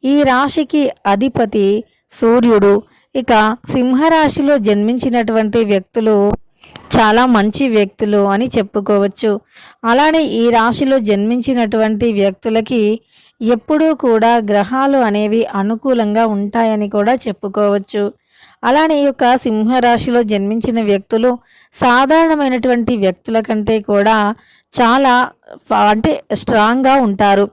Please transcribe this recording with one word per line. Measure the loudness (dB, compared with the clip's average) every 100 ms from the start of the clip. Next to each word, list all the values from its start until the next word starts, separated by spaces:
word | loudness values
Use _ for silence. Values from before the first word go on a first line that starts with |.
ఈ | 0 2
రాశికి | 2 2 0 -2 -2 -2 -2 -4 -2
అధిపతి | 0 -2 -2 -2 0 0 0 -6 _ _
సూర్యుడు. | -2 2 2 4 4 4 2 -2 _ _
ఇక | -8 0 2 2 -2 -6
సింహరాశిలో | -2 0 2 2 2 2 0 0 2
జన్మించినటువంటి | 2 0 0 -2 -2 -2 0 0 0 -2
వ్యక్తులు | 0 -2 -2 -4 0 2 2 -2 -10 _ -20 -20 -4
చాలా | 0 2 2 2
మంచి | 2 0 -2 0
వ్యక్తులు | 0 0 _ -2 0 0
అని | 0 -2
చెప్పుకోవచ్చు. | -2 -2 -4 -2 0 0 -2 -4 -4 _ -20 -20 _
అలానే | -2 2 2 2 0
ఈ | 0 2
రాశిలో | 2 0 0 0 0
జన్మించినటువంటి | 0 0 0 -2 -2 -2 0 0 0 0 -2
వ్యక్తులకి | 0 -2 -2 -4 -2 -2 -2 0 -2 _ _ _ _
ఎప్పుడూ | -2 -2 0 0 2
కూడా | 0 0 2 2 0
గ్రహాలు | 0 -2 0 -2 0 0
అనేవి | 0 0 -2 -2 -2
అనుకూలంగా | -4 -4 -4 -2 -2 0 0 0
ఉంటాయని | -2 -4 -2 -2 -2 -2
కూడా | -2 0
చెప్పుకోవచ్చు. | -2 -4 -8 -8 -2 0 -2 -4 -6 -6 -8 _ _ -20 _
అలానే | -2 0 2 0
ఈ | -2
యొక్క | 0 0 0
సింహరాశిలో | 0 -2 0 0 2 0 0 -2
జన్మించిన | 0 -2 -2 -4 -4 -4
వ్యక్తులు | -2 -2 -2 -2 0 -2 _ _ _ -4
సాధారణమైనటువంటి | 0 2 2 2 2 2 0 -2 0 -2 -2 -2
వ్యక్తుల | -2 -2 -4 -4
కంటే | -2 -4 -2 -2
కూడా | 0 0 2 2 0 -4 _ _ _
చాలా | -2 0 2 2 2 0 _ _ -20
ఫ-, | _ 0
అంటే | 2 2 0 -4 -4
స్ట్రాంగ్గా | -8 -2 0 2 2 2 2
ఉంటారు. | 2 0 2 2 0